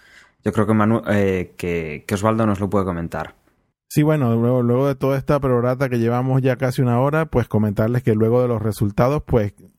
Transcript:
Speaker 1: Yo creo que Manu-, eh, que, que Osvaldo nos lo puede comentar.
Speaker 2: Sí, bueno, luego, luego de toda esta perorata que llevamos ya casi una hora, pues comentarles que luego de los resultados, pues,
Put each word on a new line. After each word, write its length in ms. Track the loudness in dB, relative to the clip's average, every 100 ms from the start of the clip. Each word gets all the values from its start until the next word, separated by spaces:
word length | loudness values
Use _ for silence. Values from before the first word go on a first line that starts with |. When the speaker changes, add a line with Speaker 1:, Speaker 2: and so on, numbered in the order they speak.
| _ -20 _ _
Speaker 1:
Yo 80 | -4
creo 140 | 0 2
que 80 |
Manu-, 300 | 2 2 2 0
eh, 460 | 0 0 0 -4 -6
que, 480 | -4 -4 -6 -10 -6
que 80 | 0
Osvaldo 320 | 2 2 0
nos 120 | 0
lo 120 | -2
puede 140 | -2 -2
comentar. 500 | -4 -6 -8 -10 -14 _ _ _ _ _
Speaker 2:
Sí, 140 | 0
bueno, 340 | 2 2 2 2
luego, 280 | 2 2
luego 240 | 2 2 0
de 80 | -2
toda 240 | -2 -2
esta 200 | 0 0
perorata 500 | 2 0 0 -2 -2
que 100 | 0
llevamos 420 | 0 0 0 0
ya 140 | 0 0
casi 260 | -2 0
una 180 | 0 2
hora, 280 | 0 0 0
pues 200 | -2 0
comentarles 540 | 0 0 0 0 0
que 140 | 0 2
luego 260 | 2 2
de 60 | 2
los 160 | 0
resultados, 580 | -4 -2 -2 0 0 0
pues, 300 | 0 0 0 -6 -20